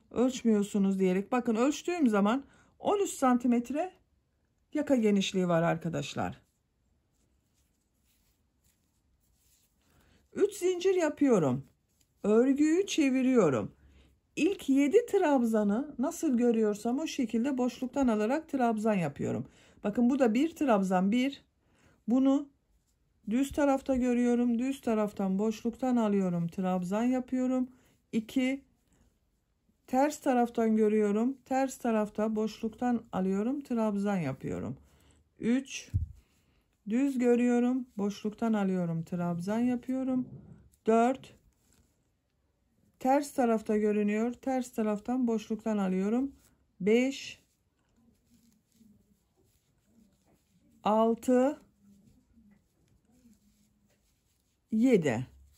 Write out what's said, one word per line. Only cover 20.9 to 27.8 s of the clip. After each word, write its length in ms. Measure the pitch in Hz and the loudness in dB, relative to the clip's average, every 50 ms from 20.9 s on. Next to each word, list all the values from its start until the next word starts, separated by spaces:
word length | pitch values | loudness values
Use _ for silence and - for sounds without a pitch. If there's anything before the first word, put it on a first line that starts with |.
| 190 180 185 202 | 0 2 2 2
bir. 320 | 214 247 254 277 277 - _ _ _ _ _ _ _ _ _ _ _ _ - - | 0 0 0 -2 -4 -8 _ _ _ _ _ _ _ _ _ _ _ _ -4 0
Bunu 420 | 226 262 262 269 269 285 294 - _ _ _ _ _ _ _ _ _ _ _ _ _ _ - - | 0 2 4 4 2 2 0 -6 _ _ _ _ _ _ _ _ _ _ _ _ _ _ -8 -4
düz 220 | 208 254 277 277 | -2 -2 -2 -2
tarafta 440 | - - 285 285 269 277 - - 269 | -2 0 2 2 2 0 0 -2 -2
görüyorum. 640 | 254 247 254 240 240 240 240 240 240 240 247 233 226 | 0 0 0 2 2 2 2 2 2 2 0 0 -2
Düz 220 | 247 269 269 277 | -2 -4 -4 -4
taraftan 580 | - 247 226 214 214 208 208 - 196 190 190 190 | -2 -2 0 0 0 -2 -2 -4 -4 -2 -2 0
boşluktan 560 | 208 226 220 - - 233 226 - - 254 247 | 0 -2 -2 -4 -6 -6 -6 -4 -2 0 0
alıyorum. 520 | 240 226 214 202 196 190 185 175 175 170 170 | 2 2 2 2 0 0 0 0 -2 -4 -4
Trabzan 560 | - - 185 185 185 185 180 175 196 214 233 | -4 -4 -2 -2 -2 -2 -2 -2 -2 -2 0
yapıyorum. 640 | 247 254 254 254 254 254 254 254 254 262 262 254 254 - _ | 0 0 -2 -4 -4 -4 -2 -2 0 0 0 -2 -4 -8 _